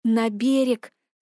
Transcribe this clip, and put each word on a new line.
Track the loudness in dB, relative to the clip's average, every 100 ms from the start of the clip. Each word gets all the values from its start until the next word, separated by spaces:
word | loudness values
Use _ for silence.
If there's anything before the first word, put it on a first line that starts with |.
«На | -2 0 0
берег!» | -2 0 2 0 -2 -6 _ _ _